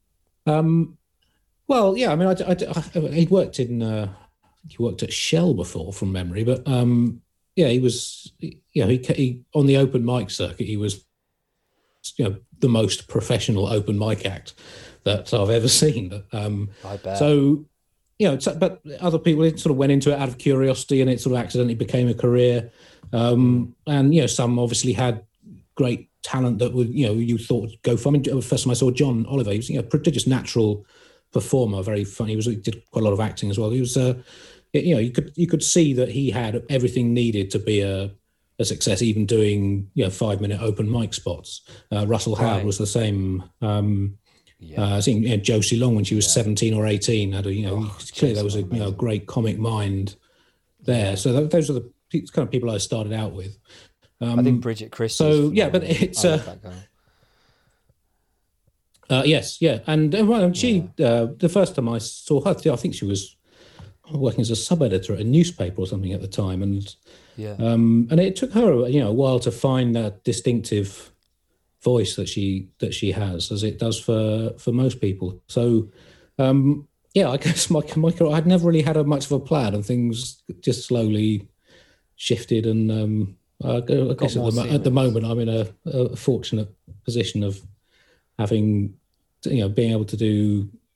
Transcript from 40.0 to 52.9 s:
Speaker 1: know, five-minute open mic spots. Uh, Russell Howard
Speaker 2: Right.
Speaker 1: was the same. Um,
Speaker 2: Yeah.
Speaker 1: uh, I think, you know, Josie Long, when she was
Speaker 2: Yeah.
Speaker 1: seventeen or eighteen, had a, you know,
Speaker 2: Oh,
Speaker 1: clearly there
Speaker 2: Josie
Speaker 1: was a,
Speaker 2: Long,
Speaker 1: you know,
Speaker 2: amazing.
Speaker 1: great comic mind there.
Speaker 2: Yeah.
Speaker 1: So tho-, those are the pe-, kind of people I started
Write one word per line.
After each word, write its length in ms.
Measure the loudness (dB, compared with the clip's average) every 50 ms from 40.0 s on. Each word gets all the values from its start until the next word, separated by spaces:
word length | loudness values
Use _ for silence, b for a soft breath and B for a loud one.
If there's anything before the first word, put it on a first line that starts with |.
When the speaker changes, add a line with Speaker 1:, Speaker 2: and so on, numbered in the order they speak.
| -2
Speaker 1:
know, 60 | -2
five-minute 500 | -2 -2 -2 -2 -2 -2 -4 -4 -4 -4
open 280 | -4 -4 -2 -2 -2 -2
mic 240 | -2 -2 -2 -4 -6
spots. 500 | -8 -8 -8 -10 -10 -12 -16 -18 -18 B B B B B B
Uh, 160 | -4 -4 -2
Russell 300 | 0 -2 -2 -2 -2 -2
Howard 220 | 0 0 0 0 0
Speaker 2:
Right. 80 | -2
Speaker 1:
was 120 | -2 -2 -2
the 80 | -4
same. 560 | -2 -2 0 0 0 0 -2 -2 -2 -4 -4 -6 -10 _ _ -4
Um, 560 | -2 0 0 0 0 0 0 -2 -4 -6 -10 b b b b b b b _
Speaker 2:
Yeah. 240 | -20 -10 -4 -2 -2
Speaker 1:
uh, 140 | 0 0 0
I 20 |
think, 240 | 0 0 0 0 0
you 60 | 0
know, 80 | 0 0
Josie 380 | 0 0 0 0 0 0 0
Long, 200 | 0 0 2 2
when 80 | 0 0
she 100 | 0 0
was 120 | 0 0
Speaker 2:
Yeah. 80 | 0 0
Speaker 1:
seventeen 380 | 0 0 0 0 0 0 0 0
or 120 | 0 0
eighteen, 460 | 0 -2 -2 0 0 0 0 -2 -2 -4
had 140 | -4 -4
a, 60 | -4 -4
you 140 | -4 -4
know, 120 | -4 -4 -4
Speaker 2:
Oh, 200 | -6 -6 -10 -14 -16 -16 -4
Speaker 1:
clearly 200 | 0 0 0 0
there 100 | 0 -2
Speaker 2:
Josie 0 |
Speaker 1:
was 100 | -2 -2
a, 60 | -4
Speaker 2:
Long, 100 | -4 -4
Speaker 1:
you 60 | -4 -4
know, 60 | -4
Speaker 2:
amazing. 140 | -4 -4 -4
Speaker 1:
great 280 | -2 -2 -2 -4 -6
comic 320 | -4 -4 -2 -2 -2 -2 -2
mind 560 | -4 -2 -2 -2 -2 -2 -2 -2 -4 -6 -8 -12 _ _ _ _ _ _ _ _ _ _ _ _ -4
there. 260 | -2 0 0 0 0
Speaker 2:
Yeah. 40 | -2
Speaker 1:
So 160 | -2 0 0 2
tho-, 140 | 2 2 2
those 200 | 2 2 2 0
are 40 | -2
the 180 | -4 -6 -10 -14 _ _ _
pe-, 100 | -6 -6 -6 -4 -4
kind 140 | -4 -2
of 60 | -2 -2
people 180 | -2 -2 -2
I 80 | -4 -4
started 340 | -4 -4